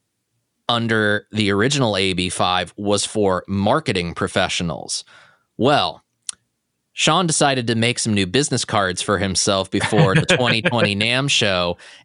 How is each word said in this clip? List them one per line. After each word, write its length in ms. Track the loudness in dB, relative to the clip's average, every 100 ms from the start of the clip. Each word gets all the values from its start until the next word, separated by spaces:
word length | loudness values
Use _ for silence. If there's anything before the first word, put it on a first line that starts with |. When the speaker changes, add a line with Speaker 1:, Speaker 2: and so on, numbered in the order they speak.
| _ _ _ _ _ _ -4
Speaker 1:
under 580 | -2 0 2 2 0 -4
the 180 | -2 0
original 480 | 2 0 2 0 2
A 160 | 0
B 160 | 0 -2
five 440 | 0 0 0 -4 -6
was 260 | -2 0
for 400 | 0 0 0 0 -2
marketing 640 | -2 0 0 0 -4 -4
professionals. 920 | -6 -4 -2 -2 -2 -4 -6 -8 -10 -10 -20 -20 _ _ -2
Well, 460 | 2 2 0 -6 _ _ -16 -16 _ _ _ _ _
Sean 320 | -2 0 2 0
decided 380 | 0 0 0 0
to 80 | 0
make 220 | 0 0
some 160 | 0
new 140 | 0 2
business 380 | 0 0 -2 -2
cards 360 | 0 0 -2
for 180 | -2 0
himself 520 | 0 -2 0 0 0
before 440 | -2 0 4 4 2
the 100 | 2
Speaker 2:
<laughs> 120 | 0
Speaker 1:
twenty 240 | 2 0
twenty 340 | 0 0 0 0
nam 340 | 0 0 0
show. 480 | 0 2 2 0 -4 -12 -20